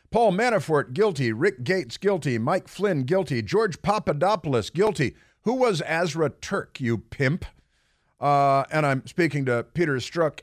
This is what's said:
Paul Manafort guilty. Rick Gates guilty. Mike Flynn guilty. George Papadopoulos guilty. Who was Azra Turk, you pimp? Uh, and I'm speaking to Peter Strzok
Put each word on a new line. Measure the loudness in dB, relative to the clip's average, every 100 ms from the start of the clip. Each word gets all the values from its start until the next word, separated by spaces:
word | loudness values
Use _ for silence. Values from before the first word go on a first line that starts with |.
| -2
Paul | 2 2
Manafort | 2 2 0 2 0 0
guilty. | 0 0 2 -2
Rick | 0 0 -2
Gates | -2 -2 -4 -4
guilty. | 0 0 0 -2
Mike | 0 -2 -4
Flynn | -4 -2 0
guilty. | 0 0 0 -4
George | 0 0 0 -2
Papadopoulos | -2 0 0 0 2 0 0 -2 0
guilty. | 0 0 0 -4 -4 _ _
Who | -2
was | 2 2 0
Azra | -2 -2 0 0 -2
Turk, | -4 -8 -6 -6 -6
you | -2 -2
pimp? | -4 -2 0 0 -6 _ _ _ _ _ _ -4
Uh, | 0 4 4 2 2
and | 0
I'm | 2 0 -2
speaking | 0 0 0 0
to | 0 -2
Peter | -2 0 0
Strzok | -4 -2 -2 -2